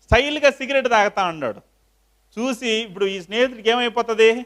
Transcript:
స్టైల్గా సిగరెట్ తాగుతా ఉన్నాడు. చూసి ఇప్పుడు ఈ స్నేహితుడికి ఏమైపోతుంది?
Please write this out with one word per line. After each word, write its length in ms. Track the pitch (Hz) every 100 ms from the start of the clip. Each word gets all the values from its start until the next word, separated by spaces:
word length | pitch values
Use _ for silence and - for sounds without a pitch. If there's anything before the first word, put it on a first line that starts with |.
స్టైల్గా 460 | _ 226 285 302 285
సిగరెట్ 380 | 277 254 277 240
తాగుతా 360 | 226 202 202
ఉన్నాడు. 360 | 185 160 131 101 _ _ _ _ _ _ _ -
చూసి 300 | 247 254 247
ఇప్పుడు 380 | 220 226 185 196
ఈ 160 | 190
స్నేహితుడికి 480 | 170 214 254 247 214
ఏమైపోతుంది? 720 | 240 240 233 233 220 220 233